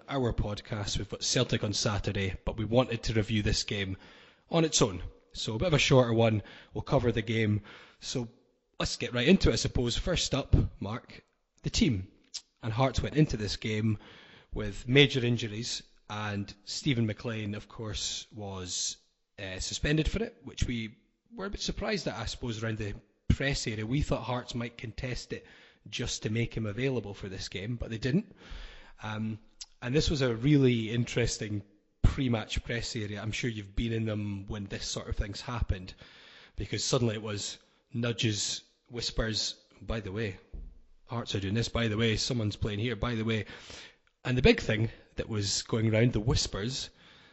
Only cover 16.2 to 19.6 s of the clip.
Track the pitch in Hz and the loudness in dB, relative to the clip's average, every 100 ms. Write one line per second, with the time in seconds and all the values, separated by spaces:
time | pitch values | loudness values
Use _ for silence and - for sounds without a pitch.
16.2 | 107 101 101 - - - 156 120 110 104 | -4 -4 -6 -10 -10 -4 0 2 0 -2
17.2 | 123 110 104 104 - - 110 98 - - | -6 -4 -4 -6 -10 -12 -8 -6 -6 -6
18.2 | - 107 101 95 90 - - - _ _ | -10 -12 -10 -8 -6 -6 -6 -8 _ _
19.2 | _ - 98 92 | _ -12 -10 -8